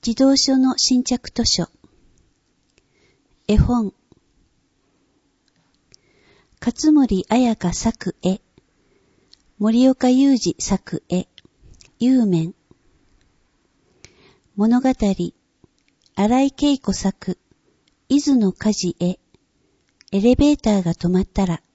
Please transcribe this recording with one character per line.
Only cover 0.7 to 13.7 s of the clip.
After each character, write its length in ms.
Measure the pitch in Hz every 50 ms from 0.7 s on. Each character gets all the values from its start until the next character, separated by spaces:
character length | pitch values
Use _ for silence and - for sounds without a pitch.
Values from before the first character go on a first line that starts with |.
| 254 -
新 260 | - - 262 247 247
着 260 | - 247 240 - -
図 140 | _ - 233
書。 240 | - - - 170 - _ _ _ _ _ _ _ _ _ _ _ _ _ _ _ _ _ _ _ _ _ _ _ _ _ _ _ _ _ _ _ _ _ _ _
絵 120 | - 208 214
本。 340 | - - 240 240 220 190 _ _ _ _ _ _ _ _ _ _ _ _ _ _ _ _ _ _ _ _ _ _ _ _ _ _ _ _ _ _ _ _ _ _ _ _ _ _ _ _ - _ _ _ _ _ _ _ _ _ _ _ _ _
勝 320 | - 240 - - - 311
森 360 | 302 302 269 233 202 185 - _
彩 260 | 208 247 254 233 220
香 180 | - - 175 -
作 420 | - - 226 - _ - 185 - _
絵。 180 | - 185 190 - _ _ _ _ _ _ _ _ _ _ _ _ _ _ _ _ _ _ _ _ _ _ _ _
森 280 | 208 220 226 240 254 262
岡 180 | 262 _ - 254
裕 300 | 254 254 277 277 277 226
二 180 | - 175 - -
作 460 | - - 202 185 _ - - - _ _
絵。 180 | 175 180 - _ _ - _ _ _ _ _ - - _ - _ _ _
ユ 240 | 233 247 262 254
ー 40 | 233
メ 200 | 202 180 165 160
ン。 80 | 170 - _ _ _ _ _ _ _ _ _ _ _ _ _ _ _ _ _ _ _ _ _ _ _